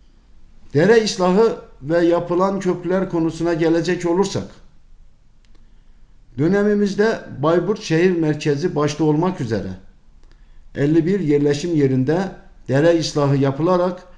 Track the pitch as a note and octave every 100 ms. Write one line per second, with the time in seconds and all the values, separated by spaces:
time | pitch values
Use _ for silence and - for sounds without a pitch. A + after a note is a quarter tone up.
0 | - - - - - - - C3+ F3+ A3+
1 | G#3+ - F3+ F#3 A3+ E3 - - C3+ E3+
2 | E3+ E3+ E3+ F3 G3 G3 F3+ E3+ E3+ F#3
3 | F#3 E3+ D#3+ D#3 E3 E3 E3 E3 E3 F3
4 | F3 F3 G3 A2 F2+ - - - - -
5 | - - - - - - - - - -
6 | - - - A#2 D#3 G3 G#3 G#3 G3+ F3+
7 | A3 G#3 - A#2 D3 F3 E3 G#3+ - D#3+
8 | F#3 F3 D#3 D3+ D3+ C#3+ F3 D3 D3 -
9 | D#3 D3+ F3+ F#3 A#2+ G#2+ F#2 F#2+ - -
10 | - - - - - - - - C#3+ E3
11 | D#3+ G3 D3+ D3 C#3+ C#3+ F3+ D#3+ C3+ C3
12 | C3 E3 F#3+ - - - - C3 E3 E3+
13 | D3+ D3+ C#3+ C#3 C#3 C3+ E3 F3+ F3+ F3+
14 | -